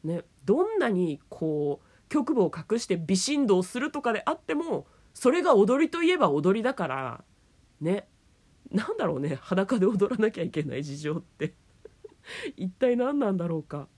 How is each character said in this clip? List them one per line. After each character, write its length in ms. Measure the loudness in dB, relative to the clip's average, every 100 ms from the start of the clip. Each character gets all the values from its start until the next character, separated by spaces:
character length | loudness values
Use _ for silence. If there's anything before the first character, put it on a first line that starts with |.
ね、 220 | -6 -6 -8 _ 0
ど 300 | 2 2 2
ん 20 |
な 100 | 0
に 320 | 2 0 -2 _
こ 540 | -6 -4 -2 -2 -4
う、 20 | _ _ _
局 260 | -2 0
部 80 | 2
を 100 | 2
隠 240 | 0 -4 -4
し 80 | -2
て 100 | -4
微 180 | 0 0
振 300 | 0 0 4
動 160 | 2
す 160 | 2 -4
る 140 | -4
と 80 | -2
か 140 | -2
で 80 | -2
あ 80 | -2
っ 80 | -4
て 140 | -4
も、 320 | -6 -4 -6 -8 _ _
そ 180 | 0 2
れ 120 | 4
が 120 | 6
踊 300 | 6 8 6
り 60 | 2
と 120 | 2
い 80 | 2
え 60 | 4
ば 140 | 4
踊 280 | 4 2 2
り 40 |
だ 100 | 0
か 140 | -2 -4
ら、 380 | -4 -6 -10 -18 _ _ _ _ _
ね。 280 | -2 -2 -4 _ _ _ _ _ -6
な 180 | -4 -4
ん 80 | -2
だ 80 |
ろ 120 | -2 -2
う 40 |
ね、 180 | -4 -6
裸 360 | -4 -2 0 2
で 60 |
踊 260 | 2 2 0
ら 60 | 2
な 140 | 0
き 100 | 0
ゃ 40 |
い 60 | -6
け 120 | -4
な 140 | -4 -6
い 60 |
事 140 | -8 -8
情 160 | -6 -6
っ 40 |
て。 340 | -8 _ -8 -8 _ _ -20 _ -20
<laughs> 480 | _ -18 -12 -12 -8
一 140 | -8
体 260 | -2 0 2
何 220 | 0 0
な 140 | 0
ん 40 | -2
だ 100 | -2
ろ 100 | -6
う 40 |
か。 260 | -6 -12 -12